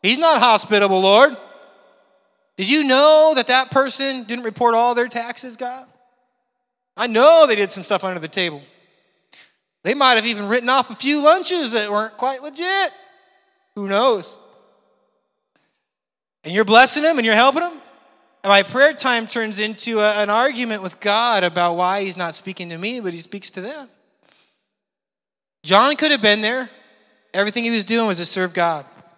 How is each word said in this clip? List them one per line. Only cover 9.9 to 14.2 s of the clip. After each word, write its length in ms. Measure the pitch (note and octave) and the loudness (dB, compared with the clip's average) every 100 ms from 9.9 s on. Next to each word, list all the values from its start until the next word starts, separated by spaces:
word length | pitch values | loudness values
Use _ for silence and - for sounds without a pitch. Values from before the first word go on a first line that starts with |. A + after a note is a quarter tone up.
might 200 | C#4+ C4 | 2 4
have 120 | A#3 A3+ | 2 0
even 220 | G#3 G3+ | -6 -4
written 200 | A#3+ A#3+ | -4 0
off 220 | C4+ B3+ | 0 -2
a 40 | |
few 280 | G#3+ C4 D4 | -6 -2 2
lunches 500 | D4 F#4 - F4+ C4 | 4 4 2 -2 -2
that 180 | A3+ G#3 | -4 -2
weren't 260 | G#3 A3 - | -4 -4 -6
quite 260 | B3+ C4+ | -6 -6
legit. 500 | D4 C#4 F4+ G4 F#4 - _ _ _ _ _ _ _ | -12 -8 -4 -2 -4 -6 _ _ _ _ _ _ _
Who 140 | - G3 | -12 -4
knows? 500 | G3 C4 G#3+ | 0 2 0